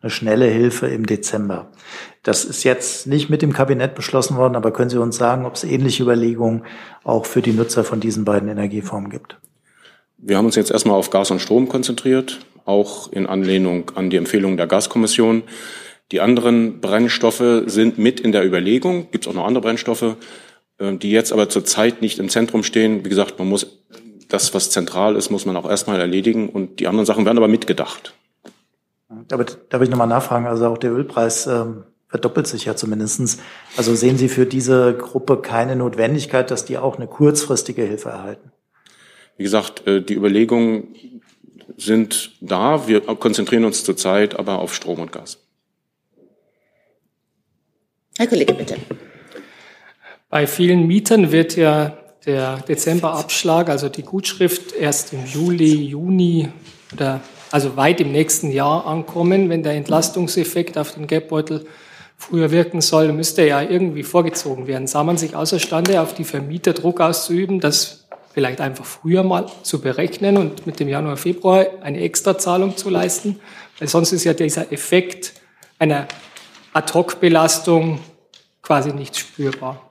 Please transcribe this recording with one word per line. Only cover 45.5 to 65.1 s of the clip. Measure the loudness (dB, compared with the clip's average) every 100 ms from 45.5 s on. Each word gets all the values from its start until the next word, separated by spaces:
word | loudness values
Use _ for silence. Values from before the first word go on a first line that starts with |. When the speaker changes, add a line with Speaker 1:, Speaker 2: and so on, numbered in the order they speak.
| _ _ _ _ _ _ _ _ _ _ _ _ _ _ _ _ _ _ _ _ _ _ _ _ _ _ -4
Speaker 3:
Herr | 0
Kollege, | 2 2
bitte. | 0 -2 -10 -10 -14 -14 -20 -20 -20 -20 -20 -20 -20 -20 _ -20 -20 _
Speaker 4:
Bei | -2 -2
vielen | 2 2 4 4
Mietern | 2 4 4 6
wird | 4 2 2
ja | 2 4 0 -6 -20 _
der | -4 -2 -2 -6
Dezemberabschlag, | -4 -4 0 0 0 -4 -4 -2 2 2 2
also | 0 -2
die | -8
Gutschrift, | -8 -6 -6 0 0 0 -8
erst | -4 -2 -2 -4
im | -10 -8
Juli, | -2 0 4 4
Juni | 4 0 -6 0 2 4 2 0 -8 -20 -20 _
oder | -6 -4 -4 -10 -20 -2
also | 0 0 2
weit | 2 4
im | 2
nächsten | 2 0 0 -2
Jahr | 0 0 0 -2
ankommen. | -6 -6 -2 2 4 2
Wenn | 0
der | -2
Entlastungseffekt | -4 0 0 0 -2 -4 -2 -2 -2 -4 -4
auf | -8
den | -8 -4
Geldbeutel | -4 -2 -4 -2 -6 -8 -20 -20 -20 -20 _
früher | -4 0 2
wirken | 2 2 0
soll, | 2 4 4
müsste | 2 -2 2 4
ja | 4
irgendwie | 0 0 0 -4
vorgezogen | 0 0 0 -2 -8 -8 -6
werden. | -6 -4
Sah | -2
man | 0